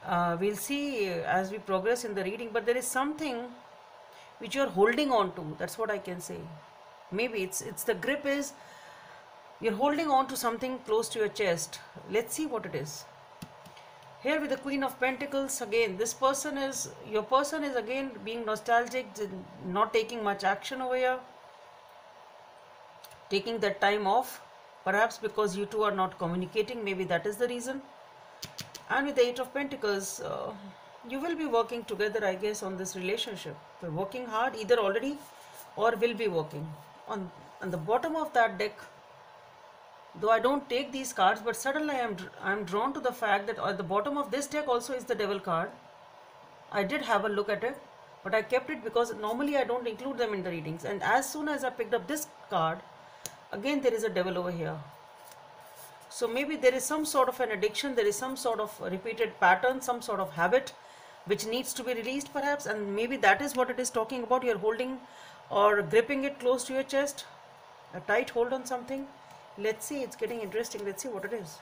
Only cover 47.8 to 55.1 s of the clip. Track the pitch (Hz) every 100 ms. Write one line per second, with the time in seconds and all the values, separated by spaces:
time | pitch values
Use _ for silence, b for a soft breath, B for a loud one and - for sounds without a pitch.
47.8 | - - - - 196 220 214 254 254 302
48.8 | 220 233 233 208 214 240 285 277 240 247
49.8 | 240 214 262 240 226 202 180 170 156 165
50.8 | 135 202 - 240 277 302 302 277 254 247
51.8 | 214 240 180 302 - - - 185 160 175
52.8 | - - B B B B - 202 254 285
53.8 | 254 226 214 185 185 180 175 170 156 156
54.8 | 139 - -